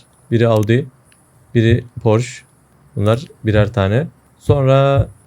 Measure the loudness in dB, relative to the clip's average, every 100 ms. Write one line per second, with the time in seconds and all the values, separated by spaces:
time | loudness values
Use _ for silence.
0 | _ _ -4 0 2 0 0 -2 -2 _
1 | _ _ _ _ _ 0 2 0 -4 -4
2 | 0 0 -2 -12 _ _ _ _ _ -4
3 | -2 -2 -6 -10 -2 0 0 0 0 -2
4 | -4 -12 _ _ -2 0 2 2 2 0
5 | -2 -8